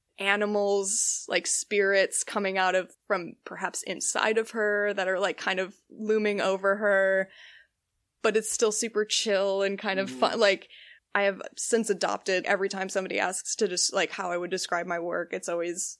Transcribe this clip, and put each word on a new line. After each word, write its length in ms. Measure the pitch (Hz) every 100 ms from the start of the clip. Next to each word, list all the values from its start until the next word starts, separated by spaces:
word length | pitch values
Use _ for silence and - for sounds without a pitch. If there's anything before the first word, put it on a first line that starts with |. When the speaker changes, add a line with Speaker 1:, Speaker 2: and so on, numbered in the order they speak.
| _ -
Speaker 1:
animals, 1040 | 196 208 208 208 202 202 196 208 - - -
like, 180 | 175 -
spirits 760 | - - 202 196 196 185 -
coming 320 | - 214 190 190
out 160 | 185
of, 160 | 185 180 - -
from 280 | 190 165 -
perhaps 380 | - 180 185 -
inside 560 | - 180 - - 214 220
of 120 | 220
her 420 | 226 208 208 208
that 140 | 196 185
are, 100 | 185
like, 160 | 190 -
kind 240 | 196 185
of 140 | 190 - _
looming 500 | - 214 220 208 202
over 360 | 165 190 196 208
her, 520 | 208 196 190 190 190 - - - _ _ _ _ _ _
but 140 | 220 214
it's 140 | 220
still 220 | - 220
super 320 | 208 226 214
chill 580 | 208 - 220 190 196 196
and 160 | 196 196
kind 220 | 208 190
of 80 | 196
Speaker 2:
Mm-hmm. 80 | 254
Speaker 1:
fun. 200 | 240 233
Like, 280 | 202 190 - - - - _
I 80 | 202
have 180 | 202 185 - -
since 320 | - 226 220
adopted, 540 | 185 - 101 196 185 -
every 220 | 196 190
time 200 | 196 190
somebody 300 | 196 190 202
asks 360 | 185 190 - -
to 120 | 202
just, 240 | 180 -
like, 160 | 190 160
how 180 | - 185
I 60 | 175
would 120 | 175
describe 360 | 180 - 175 180
my 120 | 170
work, 340 | 175 170 170
it's 160 | 185 180
always, 500 | 170 175 175 -